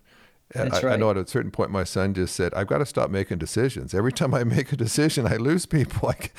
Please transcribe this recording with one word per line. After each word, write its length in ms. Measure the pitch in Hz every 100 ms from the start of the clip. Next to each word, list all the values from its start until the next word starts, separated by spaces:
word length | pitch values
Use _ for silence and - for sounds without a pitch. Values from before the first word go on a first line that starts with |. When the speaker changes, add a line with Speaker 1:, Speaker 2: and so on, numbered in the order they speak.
| _ - - _ _ 127
Speaker 1:
And 160 | 123
Speaker 2:
That's 120 | 90
Speaker 1:
I, 40 | 127
I 40 |
Speaker 2:
right. 80 | 107
Speaker 1:
know 120 | 110
at 60 | 98
a 100 | 90
certain 240 | 131 104
point, 180 | - 98
my 120 | 98
son 320 | 87 - 98 95
just 200 | 90 -
said, 200 | 87 85
"I've 100 | 98
gotta 200 | 147 143
stop 240 | - 120
making 260 | 95 98 87
decisions. 560 | 78 - 131 104 65
Every 180 | 92 117
time 220 | 131 147
I 100 | 127
make 280 | 120 120 135
a 40 | 139
decision, 500 | 113 - 151 151 113
I 80 | 110
lose 320 | 120 175 -
people. 420 | 156 135 - 123
<laughs> 0 |
I 40 |
ca-, 160 | 127 -